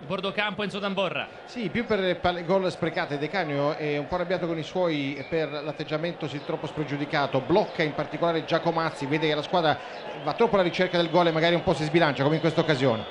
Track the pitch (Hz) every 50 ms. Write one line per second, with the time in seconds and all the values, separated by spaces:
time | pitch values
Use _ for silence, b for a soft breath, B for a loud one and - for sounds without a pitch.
0 | - - 180 196 185 196 190 208 208 214 202 208 208 196 - 208 196 202 190 180
1 | 196 170 - 139 113 - - - - - - 240 233 175 - 214 240 233 220 196
2 | 190 185 175 175 - 180 180 175 175 156 190 196 190 185 - - - 160 156 180
3 | 170 - 147 143 143 156 - 196 175 151 143 143 143 147 156 - 156 147 147 147
4 | 147 143 - 180 175 170 190 175 175 165 170 160 151 - - 185 180 170 160 147
5 | 139 135 147 143 135 - 170 160 156 143 143 151 143 156 143 - 156 - 156 151
6 | 156 175 170 - - 143 117 147 - - - 156 - 151 - - 151 135 143 143
7 | 147 147 - 151 139 135 - 135 123 - 170 202 196 - - - 165 156 - -
8 | 151 - - 147 156 170 165 165 143 - 170 160 156 170 165 160 165 160 156 -
9 | 143 131 143 160 156 156 151 147 139 - - 180 165 156 139 - B B B B
10 | B B - - 139 151 - - 233 226 - 202 185 170 160 - 185 180 - 170
11 | 170 165 156 180 175 165 160 160 160 170 175 165 165 185 170 143 156 151 147 165
12 | 165 151 135 120 135 143 156 160 151 165 - - 156 - 156 123 135 135 113 107
13 | 98 -